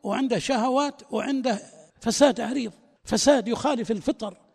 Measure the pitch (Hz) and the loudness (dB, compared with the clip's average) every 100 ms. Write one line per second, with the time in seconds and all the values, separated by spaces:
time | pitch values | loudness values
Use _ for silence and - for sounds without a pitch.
0 | 202 202 269 214 - 254 254 254 285 - | -2 -2 0 0 0 0 2 2 0 -4
1 | - 220 220 269 247 208 - - - _ | -6 -6 -2 -2 -2 -4 -6 -20 -20 _
2 | 233 - 285 240 226 269 226 - _ _ | -4 4 4 4 -4 -4 -6 -10 _ _
3 | - 220 269 277 214 233 285 254 220 220 | -4 2 4 4 2 -2 -2 -2 -2 -4
4 | - - 208 180 _ | -2 -4 -8 -14 _